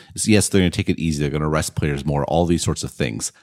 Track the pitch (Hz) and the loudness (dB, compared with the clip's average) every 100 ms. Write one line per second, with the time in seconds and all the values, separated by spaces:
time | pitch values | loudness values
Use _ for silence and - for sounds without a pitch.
0 | - - - 104 - 101 87 - 101 - | -14 -4 4 4 4 4 2 2 -2 -2
1 | 82 73 73 73 76 78 78 - 76 71 | -2 0 -2 -2 0 0 -2 -2 -2 -2
2 | 71 71 69 80 87 85 - 76 67 - | -2 -2 0 2 2 2 0 -4 -6 -4
3 | 64 53 - - | -4 -4 -8 -12